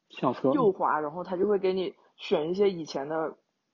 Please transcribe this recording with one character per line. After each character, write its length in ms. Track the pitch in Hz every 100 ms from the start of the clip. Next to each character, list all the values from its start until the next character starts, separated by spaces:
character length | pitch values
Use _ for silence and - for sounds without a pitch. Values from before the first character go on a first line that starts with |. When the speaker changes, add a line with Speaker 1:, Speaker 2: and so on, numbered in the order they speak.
| _
Speaker 1:
相 240 | - 139
册。 180 | 120 131
Speaker 2:
右 180 | 143 214
滑， 300 | 185 147 151
然 100 | 151
后 140 | 170
它 120 | 180 180
就 120 | 202
会 100 | 196
给 140 | 190
你 220 | 190 185 - _ -
选 340 | - 175 156
一 40 |
些 160 | 185 202
以 140 | 175
前 240 | 147 143 143
的 260 | 160 156 - _ _ _